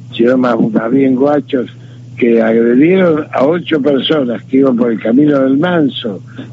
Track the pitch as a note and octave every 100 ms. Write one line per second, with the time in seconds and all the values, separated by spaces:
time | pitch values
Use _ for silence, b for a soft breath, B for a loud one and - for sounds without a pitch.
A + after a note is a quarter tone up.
0 | - - A#2+ C3 B2 A2+ A#2 A2 A2+ C3+
1 | C3+ B2+ C#3+ D3 B2+ C3 A2+ - B B
2 | - - A#2+ A#2 A2+ A2+ A#2 B2 D#3+ F#3+
3 | F3+ D3+ D3+ B2 C#3 F3 C3 D#3 C#3 C3+
4 | - D#3 B2 G#2+ - C3 C3+ A#2+ B2 G#2
5 | A2 B2 D3+ C#3 C3+ C#3 F3+ F3 C3+ -
6 | A#2 F2+ B B B